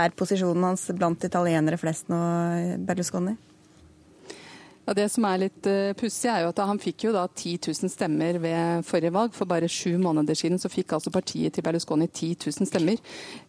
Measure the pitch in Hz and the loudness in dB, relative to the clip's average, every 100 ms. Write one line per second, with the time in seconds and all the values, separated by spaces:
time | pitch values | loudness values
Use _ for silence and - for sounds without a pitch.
0 | 175 - 180 196 185 170 180 185 - 180 | 4 2 0 2 4 4 2 0 -2 0
1 | 175 170 180 175 175 165 156 165 160 160 | 0 0 -2 2 2 4 2 0 -2 -4
2 | - 170 170 170 170 170 175 180 185 180 | -2 -2 0 0 0 0 -2 -4 -4 -2
3 | 175 180 180 226 - - - - - - | -2 -2 -2 -4 -10 -20 -20 -20 -20 -20
4 | - - - - - - - - - 202 | -20 -20 -20 -18 -18 -20 -20 -12 -2 0
5 | 208 - 214 185 190 - 202 196 196 196 | 2 2 2 2 0 0 0 2 2 -2
6 | 233 - 240 214 170 175 196 208 180 - | -4 -2 0 2 0 0 0 0 -2 -2
7 | 220 208 180 - - 170 - 151 185 - | 0 0 0 -4 -6 -4 -4 -2 -4 -2
8 | 185 151 160 175 165 165 170 170 170 180 | 0 0 0 0 0 0 0 0 0 0
9 | 165 180 226 - 190 170 170 - 185 175 | 2 2 0 -2 0 0 0 -2 0 2
10 | 185 156 151 156 165 180 185 - 185 160 | 2 2 2 0 0 0 -2 -4 -2 -2
11 | 180 185 - 160 160 - 160 165 - 151 | 0 -2 -2 -2 -2 -2 -2 -2 0 0
12 | 165 - 165 170 - - 190 190 160 226 | 0 -2 -4 -4 -4 -2 -2 2 2 0
13 | - - - - | -4 -16 -14 -14